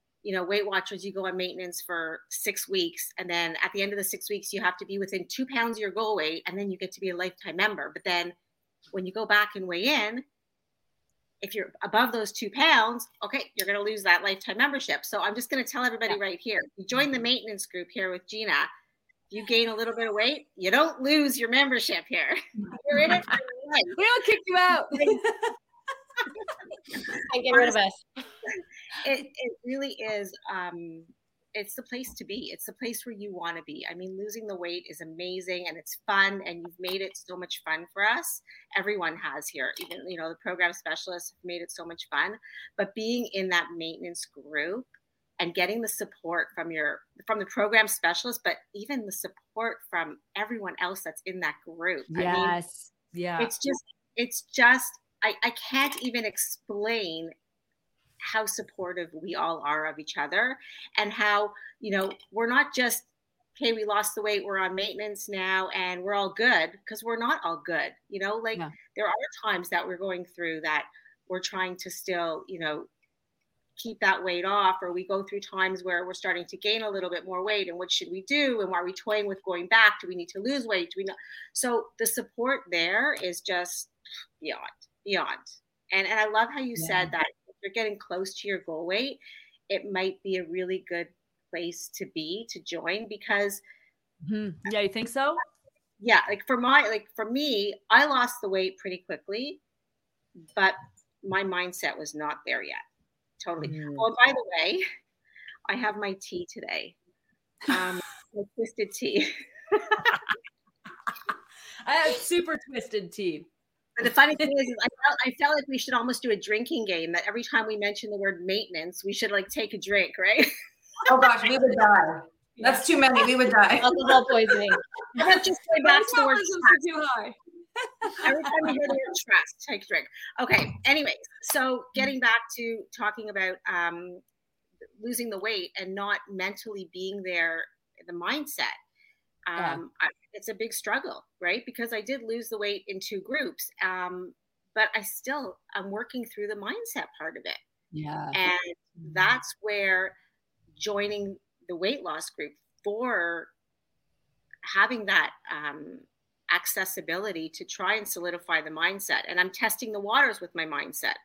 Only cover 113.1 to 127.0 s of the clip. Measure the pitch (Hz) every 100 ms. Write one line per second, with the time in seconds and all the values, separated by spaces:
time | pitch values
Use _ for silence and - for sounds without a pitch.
113.1 | - 185 151 - _ _ _ _ - 226
114.1 | - 294 302 302 277 247 226 247 - 285
115.1 | 269 254 - 285 302 277 262 269 262 247
116.1 | 247 247 202 170 214 247 240 208 170 165
117.1 | 170 208 220 240 226 220 214 202 202 214
118.1 | 208 196 175 180 202 190 170 170 180 196
119.1 | - 214 202 190 - 214 202 185 202 180
120.1 | - 185 240 - - - _ _ - 254
121.1 | 262 254 226 214 262 254 - 214 196 160
122.1 | 165 - _ _ - 233 254 - 311 269
123.1 | 254 247 254 233 214 196 240 247 277 254
124.1 | 262 - 233 220 208 202 - - - -
125.1 | 247 370 370 370 370 - 320 - - 440
126.1 | 480 539 415 370 359 339 - 330 320